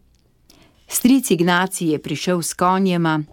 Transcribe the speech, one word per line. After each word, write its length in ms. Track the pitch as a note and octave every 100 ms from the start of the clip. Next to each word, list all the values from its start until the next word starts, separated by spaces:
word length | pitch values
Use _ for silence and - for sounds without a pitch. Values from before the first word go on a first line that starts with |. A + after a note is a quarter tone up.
| _ _ _ _ _ _ _ _ -
Stric 440 | - A#3 C4+ -
Ignacij 600 | E3+ E3+ F3 F#3 - E3
je 100 | D3
prišel 400 | - D3 - F3+
s 120 | D#3
konjema, 720 | - F3+ F#3+ F#3+ F3 E3 D#3 D3+